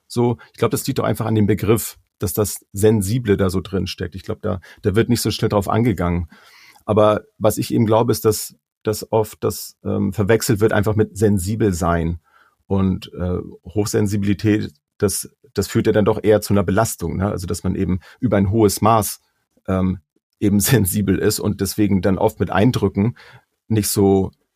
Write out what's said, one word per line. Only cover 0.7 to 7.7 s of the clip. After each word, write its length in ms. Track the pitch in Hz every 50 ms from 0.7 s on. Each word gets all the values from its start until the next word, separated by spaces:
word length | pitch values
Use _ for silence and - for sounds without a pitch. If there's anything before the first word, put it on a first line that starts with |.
| - 123 -
liegt 140 | - 131 -
doch 40 | 107
einfach 220 | 110 107 - 113
an 80 | 110 110
dem 120 | 107 104
Begriff, 500 | 98 107 98 - 98 117 107 - - - _ _ _ _ _
dass 140 | - 101 -
das 300 | 107 104 101 - - - _ -
Sensible 640 | 98 104 107 110 110 95 95 117 131 120 104 98
da 120 | 95 98 95
so 100 | 87 95
drin 280 | - - 98 92 92
steckt. 260 | 92 - - 90 90 -
Ich 80 | 95 -
glaub, 180 | - 107 - -
da, 160 | 98 95 90 - - - - -
da 120 | 101 90
wird 140 | 113 110 113
nicht 120 | 120 113
so 100 | - 113
schnell 180 | 101 - 120 107
drauf 180 | 107 104 98
angegangen. 600 | - - 110 120 123 95 82 90 87 87 87 85 - - - _ _ - _ - - _ _ _
Aber 380 | - 104 107 107 107 107 - - _ _
was 200 | - - 110 -
ich 160 | - - -